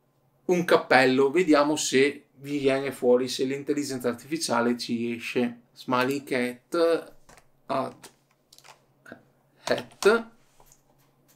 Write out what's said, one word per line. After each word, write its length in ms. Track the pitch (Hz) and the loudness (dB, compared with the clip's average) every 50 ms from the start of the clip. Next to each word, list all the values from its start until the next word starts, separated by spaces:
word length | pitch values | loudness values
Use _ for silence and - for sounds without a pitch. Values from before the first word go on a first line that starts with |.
| _ _ _ _ _ _ _ _ _ | _ _ _ _ _ _ _ _ _
un 180 | - - 175 170 | -2 -2 0 2
cappello, 680 | - 170 156 - - 135 131 131 131 127 131 139 139 | 2 2 0 2 4 4 4 4 4 4 2 2 2
vediamo 460 | 135 175 185 151 151 143 147 147 151 | 2 0 2 4 4 4 4 2 0
se 480 | 147 - - - 131 135 143 143 - - _ _ - | -2 -4 0 2 2 2 2 0 -6 -16 _ _ -20
vi 180 | 139 143 143 | -12 -8 -6
viene 340 | 143 135 135 135 135 139 135 | -2 0 0 0 0 -2 -6
fuori, 380 | 127 - 131 123 123 123 131 123 | -6 0 2 4 4 4 2 -2
se 160 | - - 135 | -2 -4 -2
l'intelligenza 640 | 131 139 139 143 - 143 147 139 127 131 127 120 120 | -4 -4 -6 -4 -4 -4 -4 -4 -4 -6 -4 -4 -4
artificiale 680 | 117 120 - 139 165 160 - - 120 117 117 120 123 | -6 -6 -8 -8 -6 -6 -2 -2 0 0 2 0 0
ci 380 | 120 - - 120 113 117 120 120 | -2 -4 -6 -4 -4 -4 -6 -6
esce. 460 | 117 - - - 127 120 120 120 - _ _ _ | -8 -10 -6 -2 -2 -2 -2 -4 -10 _ _ _
Smiley 520 | - - - 127 123 127 131 139 143 135 | -16 -6 -2 0 0 0 0 -2 -6 -6
cat, 880 | - 147 127 123 123 123 - _ _ - 170 165 165 165 156 - - - - - - - - _ _ _ _ _ | -6 -4 -4 -4 -4 -6 -10 _ _ 0 0 2 2 2 0 -4 -10 -18 -20 -20 -20 -20 -20 _ _ _ _ _
add 380 | - 135 139 127 117 - - - - _ _ _ _ _ _ _ _ - - _ - - _ _ _ _ _ _ - - - _ _ _ _ _ _ _ _ _ | -6 -6 -6 -6 -6 -10 -16 -20 -20 _ _ _ _ _ _ _ _ -20 -20 _ -20 -20 _ _ _ _ _ _ -20 -20 -20 _ _ _ _ _ _ _ _ _
hat, 640 | - - - 123 - - _ - 196 220 233 226 - - _ _ _ _ _ - _ _ _ _ _ _ _ _ _ _ _ _ _ _ | -4 -4 -4 -4 -12 -14 _ 4 4 4 4 0 -6 -16 _ _ _ _ _ -20 _ _ _ _ _ _ _ _ _ _ _ _ _ _